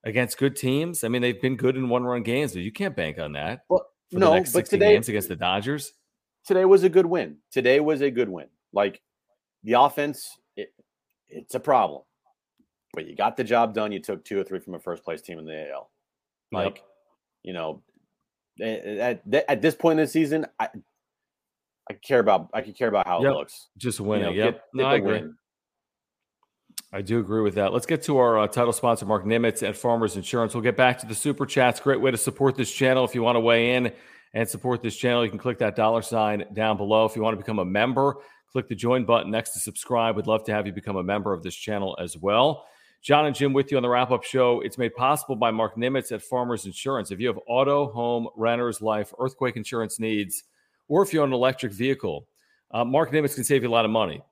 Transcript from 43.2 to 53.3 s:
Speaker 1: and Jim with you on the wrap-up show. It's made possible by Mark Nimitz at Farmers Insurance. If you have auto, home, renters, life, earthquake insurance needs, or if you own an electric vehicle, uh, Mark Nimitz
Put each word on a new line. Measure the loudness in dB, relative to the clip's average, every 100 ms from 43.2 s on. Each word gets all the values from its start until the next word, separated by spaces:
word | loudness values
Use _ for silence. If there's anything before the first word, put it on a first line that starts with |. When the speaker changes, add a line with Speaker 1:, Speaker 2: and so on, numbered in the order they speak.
Speaker 1:
and | 2
Jim | 0 2
with | 2 2
you | 0
on |
the | 2
wrap-up | 2 2 0
show. | 0 2 2 2
It's | -2 -4
made | -6
possible | 0 0 0 -2
by | 0 0
Mark | 2 -2 -2
Nimitz | -2 -2 -4
at | -10
Farmers | -6 -4 -4 -6 -8
Insurance. | -8 -6 -4 -6
If | -4
you | -4
have | -4 -2
auto, | 0 2 2 0
home, | -4 -2 -2 -4 -2
renters, | -2 0 -2 -4
life, | -2 -2 -4 -6
earthquake | -6 -2 -4 -4
insurance | -8 -6 -6 -6
needs, | -4 -4 -4 -10 _ _ _ _ _
or | 0
if | 2
you | 2
own | 0
an |
electric | 2 0 0 -8
vehicle, | -2 -2 -2 -4 -8 -12 _ _ _ _
uh, | -4
Mark | 0 2 2
Nimitz | 0 0